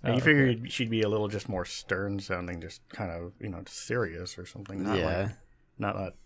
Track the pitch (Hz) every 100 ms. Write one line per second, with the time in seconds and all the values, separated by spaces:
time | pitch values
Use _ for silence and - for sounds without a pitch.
0 | 127 120 131 147 135 113 120 - 117 113
1 | 107 107 104 104 - 95 85 - - 95
2 | 101 101 95 92 87 87 82 - _ -
3 | 98 85 87 - 107 87 - - - 123
4 | 104 82 90 - 90 - 101 98 98 98
5 | 80 85 101 - - _ _ _ 104 101
6 | 95 -